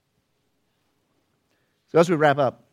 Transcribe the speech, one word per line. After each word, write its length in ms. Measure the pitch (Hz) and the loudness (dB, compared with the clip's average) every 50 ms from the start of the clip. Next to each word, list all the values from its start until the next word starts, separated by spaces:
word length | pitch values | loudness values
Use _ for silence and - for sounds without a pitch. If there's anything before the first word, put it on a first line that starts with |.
| _ _ _ _ _ _ _ _ _ _ _ _ _ _ _ _ _ _ _ _ _ _ _ _ _ _ _ _ _ _ _ _ _ _ _ _ _ _ | _ _ _ _ _ _ _ _ _ _ _ _ _ _ _ _ _ _ _ _ _ _ _ _ _ _ _ _ _ _ _ _ _ _ _ _ _ _
So 80 | - 156 | 0 0
as 120 | 170 175 | 0 0
we 60 | 175 | 0
wrap 200 | 147 156 147 135 | 0 0 0 0
up, 280 | 147 135 117 - - _ _ | 0 -2 -4 -6 -10 _ _